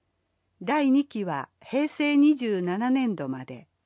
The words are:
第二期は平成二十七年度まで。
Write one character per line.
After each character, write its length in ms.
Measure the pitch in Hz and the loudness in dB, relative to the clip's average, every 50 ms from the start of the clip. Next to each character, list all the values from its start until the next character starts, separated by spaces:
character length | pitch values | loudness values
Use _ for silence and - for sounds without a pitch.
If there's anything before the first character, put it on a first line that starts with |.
| _ _ _ _ _ _ _ _ _ _ _ - | _ _ _ _ _ _ _ _ _ _ _ -12
第 300 | 180 180 285 302 285 269 | -6 -2 -2 0 2 4
二 140 | 262 285 285 | 4 2 2
期 180 | - - 220 202 | -2 -6 -8 -6
は 240 | 180 151 139 127 - _ _ | -4 -6 -6 -8 -10 _ _
平 260 | - - - 269 294 302 | -14 -6 -2 -2 -2 -2
成 300 | - - 294 294 294 285 | -2 -2 0 2 4 6
二 180 | 285 302 302 | 6 6 4
十 260 | 262 247 220 208 185 | 2 0 -2 -2 -2
七 280 | 180 180 180 202 233 254 | -2 -2 -2 -2 -2 -2
年 260 | 262 269 262 233 196 | 0 0 0 -2 -4
度 140 | 151 143 131 | -4 -6 -8
ま 160 | 131 131 127 | -8 -10 -10
で。 240 | - 127 117 - _ _ _ _ | -14 -16 -20 -20 _ _ _ _